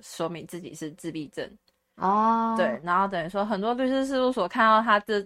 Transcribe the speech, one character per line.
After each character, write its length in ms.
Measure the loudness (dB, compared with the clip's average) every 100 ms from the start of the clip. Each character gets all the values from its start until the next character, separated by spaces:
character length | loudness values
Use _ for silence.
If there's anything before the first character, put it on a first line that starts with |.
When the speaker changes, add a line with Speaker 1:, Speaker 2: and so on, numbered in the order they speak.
Speaker 1:
说 280 | -14 -8 -6
明 180 | -6 -12
自 140 | -14
己 120 | -14
是 160 | -12 -12
自 180 | -10 -10
闭 160 | -10 -10
症。 100 | -10 -12 -12 _ _ _ -4
Speaker 2:
哦。 580 | 0 2 4 2 2 0
Speaker 1:
对， 240 | 0 -2
然 120 | 0 0
后 120 | 2
等 180 | -2 -4
于 20 |
说 160 | -2
很 160 | -2 -2
多 140 | -2
律 140 | 0 0
师 180 | 0 0
事 160 | 0
务 80 | 0
所 160 | 0 -2
看 180 | 2
到 160 | 6 6
他 200 | 6 2
这， 200 | 2 -2